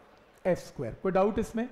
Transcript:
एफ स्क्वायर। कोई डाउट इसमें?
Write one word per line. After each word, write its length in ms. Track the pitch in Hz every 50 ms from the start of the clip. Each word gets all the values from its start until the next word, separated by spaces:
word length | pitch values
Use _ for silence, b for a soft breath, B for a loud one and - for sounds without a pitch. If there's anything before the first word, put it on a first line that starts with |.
| - - - - _ _ _ - -
एफ 120 | 185 175 -
स्क्वायर। 360 | - - - - 139 113 113
कोई 180 | - - 190 180
डाउट 260 | 190 190 214 208 226
इसमें? 300 | 214 - - 220 233 254